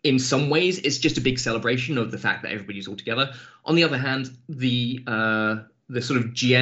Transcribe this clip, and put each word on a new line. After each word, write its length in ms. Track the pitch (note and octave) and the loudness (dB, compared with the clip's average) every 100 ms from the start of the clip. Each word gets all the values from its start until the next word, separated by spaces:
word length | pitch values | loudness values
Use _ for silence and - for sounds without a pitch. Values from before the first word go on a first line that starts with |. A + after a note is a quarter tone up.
in 140 | D3+ C3 | 4 2
some 300 | B2 D#3 C#3+ | 2 0 2
ways, 300 | D3+ F3+ F#3 | 2 2 0
it's 180 | C#3+ C#3 | -2 0
just 220 | D#3 C#3+ | 0 2
a 20 | |
big 180 | B2+ B2+ | 0 0
celebration 600 | B2 A2+ A#2 B2+ B2+ C3+ | -2 -2 0 0 0 -2
of 140 | A2 | -2
the 60 | G#2 | -2
fact 260 | G#2+ - | -2 -2
that 80 | A2 | -4
everybody's 360 | G#2+ G2 G2 G2 | -8 -8 -12 -10
all 80 | G#2 | -10
together. 340 | - A#2 C#3 - - - - | -4 -2 -2 -6 -20 -14 0
On 80 | |
the 100 | E3 | 2
other 140 | E3 C3 | 4 2
hand, 320 | C3+ C3+ B2+ - - | 0 -2 -4 -12 -14
the, 560 | C#3 B2+ B2 A#2+ B2+ - | -2 0 2 0 -4 -4
uh, 500 | A2 A2 A2 G#2+ A2 A2 _ - | 0 2 2 0 -2 -6 _ -6
the 100 | B2 | -6
sort 180 | - C3 | 0 0
of 140 | A2+ | 0
G 220 | - B2+ B2 | 0 4 4